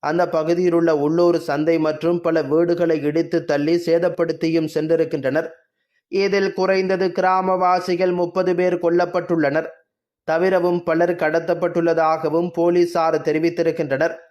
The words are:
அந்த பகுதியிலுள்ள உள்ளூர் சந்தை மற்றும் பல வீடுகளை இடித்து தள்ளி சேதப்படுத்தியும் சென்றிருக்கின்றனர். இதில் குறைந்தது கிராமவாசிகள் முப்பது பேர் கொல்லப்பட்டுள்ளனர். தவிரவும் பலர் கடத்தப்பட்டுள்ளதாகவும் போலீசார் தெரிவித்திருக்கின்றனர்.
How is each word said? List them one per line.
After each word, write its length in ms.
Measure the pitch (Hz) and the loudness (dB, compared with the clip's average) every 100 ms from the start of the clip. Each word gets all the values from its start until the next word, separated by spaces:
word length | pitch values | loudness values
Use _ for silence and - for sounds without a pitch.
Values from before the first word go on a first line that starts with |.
அந்த 200 | 143 170 175 | -2 0 0
பகுதியிலுள்ள 640 | 165 156 170 180 170 170 156 | 0 0 0 2 2 2 2
உள்ளூர் 400 | 147 165 175 165 | 2 2 4 2
சந்தை 340 | 160 143 156 165 | -2 -2 0 2
மற்றும் 400 | 156 151 165 175 | 0 0 -2 -2
பல 200 | 170 160 | 0 -2
வீடுகளை 540 | 139 151 170 170 170 160 | 0 0 2 2 0 0
இடித்து 380 | 143 151 165 165 | 0 -2 0 -2
தள்ளி 320 | - 147 147 170 | 0 -2 0 0
சேதப்படுத்தியும் 920 | 170 170 175 170 165 156 165 160 156 | 2 0 0 -2 -4 -2 -2 0 -2
சென்றிருக்கின்றனர். 800 | 156 156 165 160 156 131 143 165 - _ _ _ _ _ | -4 0 0 0 -2 -2 -2 -4 -12 _ _ _ _ _
இதில் 380 | 196 196 196 196 | -2 0 0 0
குறைந்தது 540 | - 190 190 190 190 190 | -2 0 0 0 0 0
கிராமவாசிகள் 1000 | 180 185 185 185 185 180 180 180 180 185 | 0 0 2 0 0 2 2 0 0 0
முப்பது 400 | 180 175 185 180 175 | 0 -2 -2 0 2
பேர் 220 | 180 170 | 0 0
கொல்லப்பட்டுள்ளனர். 920 | 170 170 175 180 170 165 147 147 165 - _ _ _ _ - | 0 2 0 -2 -2 0 0 0 -4 -12 _ _ _ _ -4
தவிரவும் 520 | 160 185 185 175 175 | 0 2 2 2 -2
பலர் 300 | 175 160 175 175 | 0 0 0 0
கடத்தப்பட்டுள்ளதாகவும் 1300 | 156 165 165 165 170 165 165 160 160 160 160 160 175 | 0 0 -2 -2 -2 0 0 2 2 0 0 -2 -2
போலீசார் 680 | 170 175 175 170 175 165 156 | 0 2 2 2 0 0 0
தெரிவித்திருக்கின்றனர். 920 | 156 156 165 170 165 156 151 135 160 - - | 0 0 0 0 -2 -2 -4 -2 -2 -4 -18